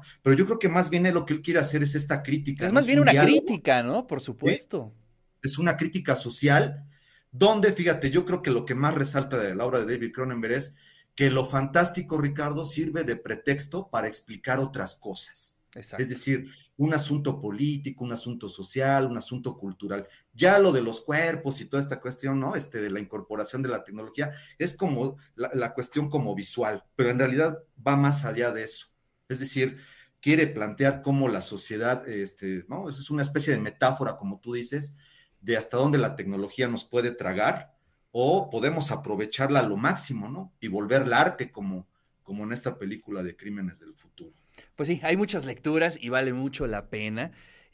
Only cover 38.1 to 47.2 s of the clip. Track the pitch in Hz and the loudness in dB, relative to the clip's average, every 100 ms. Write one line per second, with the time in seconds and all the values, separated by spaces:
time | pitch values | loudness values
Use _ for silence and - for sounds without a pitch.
38.1 | 120 131 190 - 113 135 165 143 110 - | 0 2 2 0 0 0 0 -2 -4 -4
39.1 | 101 107 - 139 139 113 101 135 - - | -4 -4 -2 2 4 2 0 0 0 -2
40.1 | 113 104 160 190 _ 113 95 104 135 123 | -6 -8 -10 -14 _ -6 -4 2 2 4
41.1 | 120 175 180 120 - 98 92 - _ _ | 4 4 2 -8 -8 -8 -8 -10 _ _
42.1 | _ - 101 107 120 127 - 98 - - | _ -12 -8 -6 -4 -6 -6 -10 -10 -10
43.1 | 98 90 - 101 104 92 82 80 78 - | -8 -8 -10 -12 -8 -8 -10 -20 -20 -20
44.1 | - - _ _ - - - 151 170 160 | -20 -20 _ _ -20 -16 -6 -4 -2 -2
45.1 | 185 208 190 131 117 151 156 165 170 120 | -2 -2 -4 -8 -6 -2 0 0 -2 -4
46.1 | 131 131 127 139 139 131 104 - 107 107 | -2 -2 -2 -6 -4 -6 -6 -8 -8 -6
47.1 | 110 | -6